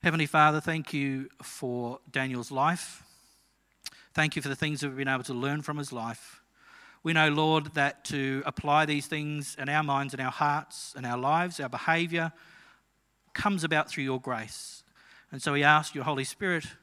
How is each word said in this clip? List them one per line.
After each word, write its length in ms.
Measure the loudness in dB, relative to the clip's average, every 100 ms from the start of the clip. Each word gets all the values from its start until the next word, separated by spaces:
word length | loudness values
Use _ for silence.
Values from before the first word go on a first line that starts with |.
Heavenly 220 | 2 2 2
Father, 340 | 6 6 6
thank 340 | 0 -4 -2
you 360 | -2 -2 -2 -6 _
for 600 | -16 -8 -4 -2 -4 -8 -6
Daniel's 420 | -4 -2 -4 -4
life. 520 | 0 2 0 -6 -14 -20 _ _ _ _ _ _ _ -18 -18 -8
Thank 220 | 0 0 0
you 60 |
for 80 | -4
the 60 | -2
things 260 | -2 -2
that 80 | -4
we've 80 | -4
been 100 | -2
able 160 | -2
to 100 | -2
learn 280 | -4 -2 -4
from 160 | -4 -6
his 160 | -6
life. 480 | -6 -8 -8 -14 -20 _ _ -20 -20 -20 -8
We 100 | 0
know, 160 | 4 4
Lord, 460 | 4 4 4 2 0
that 280 | 0 0 -6
to 360 | -4 -2 -2 -4
apply 400 | -4 2 4 4
these 220 | 0 -2
things 480 | -6 -4 -6 -8 -8
in 140 | -2
our 140 | 0
minds 300 | 2 0 -2
and 80 | -4
our 100 | -6
hearts 640 | 0 2 0 -4 -14 -14 -8
and 100 | -4
our 120 | -2
lives, 420 | 2 2 0 -4
our 100 | -6
behaviour, 640 | -4 2 2 2 0 -2 -6 -20 -20 -20 _ _ _ _ _ _
comes 300 | -2 0 0
about 260 | 2 2 2
through 140 | -2
your 160 | -2 -2
grace. 640 | -2 -6 -6 -12 -14 -16 _ _ -20 -20 _
And 100 | -4
so 120 | 0
we 100 | 4
ask 300 | 6 6 4 -4
your 80 |
Holy 200 | -2 0
Spirit 420 | -2 -2 0 0 -2 -16